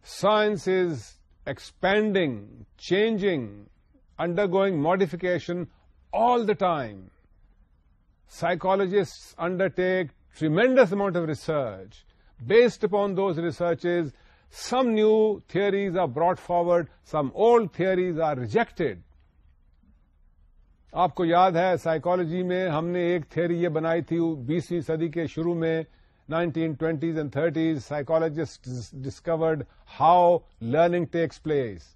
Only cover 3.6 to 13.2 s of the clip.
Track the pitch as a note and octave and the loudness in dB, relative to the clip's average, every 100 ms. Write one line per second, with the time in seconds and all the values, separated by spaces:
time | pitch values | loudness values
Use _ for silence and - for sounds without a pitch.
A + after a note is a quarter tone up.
3.6 | G2+ _ _ _ _ - E3+ F3 G3+ F#3+ | -20 _ _ _ _ -6 -4 0 0 2
4.6 | G3 E3+ D3+ F#3 F#3+ E3+ F3+ F3 - F3 | 2 0 0 2 0 -2 -2 -2 -4 -8
5.6 | D#3+ _ _ _ _ - A#3 B3 G#3+ G#3 | -8 _ _ _ _ 0 2 2 0 0
6.6 | F#3 D#3+ A#2 G2 F#2 _ _ _ _ _ | 0 0 -4 -12 -20 _ _ _ _ _
7.6 | _ _ _ _ _ _ _ - E3+ F3+ | _ _ _ _ _ _ _ -6 -4 -2
8.6 | F#3 G3 F#3+ G3+ F3+ - - - E3+ F3+ | 0 0 2 0 -2 -8 -20 -8 -6 -2
9.6 | F#3+ - F#3 F#3 E3 _ _ - D#3 D#3 | -2 0 0 0 -4 _ _ -4 0 2
10.6 | B3 C4 G#3+ G3+ G3+ F3 D#3+ C3+ - D3+ | 4 6 4 2 -2 -2 -4 -6 -4 -4
11.6 | B2 F#2+ F#2+ - _ _ _ _ A#2 G#3+ | -4 -8 -18 -20 _ _ _ _ 4 6
12.6 | A#3+ - G#3+ G3+ G3+ F#3 | 6 2 -2 0 0 0